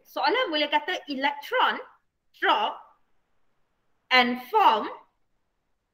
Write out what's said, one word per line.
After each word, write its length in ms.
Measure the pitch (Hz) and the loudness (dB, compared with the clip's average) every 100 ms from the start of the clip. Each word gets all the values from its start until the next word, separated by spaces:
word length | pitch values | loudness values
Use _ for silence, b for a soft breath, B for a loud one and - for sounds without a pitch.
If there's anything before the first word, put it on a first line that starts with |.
| _ | _
Soalan 480 | 294 277 466 466 | -2 0 0 0
boleh 160 | 302 294 | -2 0
kata 400 | 294 302 370 - | -2 -2 -8 -6
electron 720 | 269 285 285 - 508 247 233 - _ _ _ _ - | -2 -2 -4 -4 0 0 -2 -10 _ _ _ _ -4
drop 400 | 349 240 226 - - _ _ _ _ _ _ _ _ _ _ _ - | 0 0 0 -6 -20 _ _ _ _ _ _ _ _ _ _ _ 2
and 240 | 254 240 247 - | 2 4 -2 -2
form 400 | 427 370 214 320 - _ _ _ _ _ _ _ _ _ | 2 4 2 -4 -12 _ _ _ _ _ _ _ _ _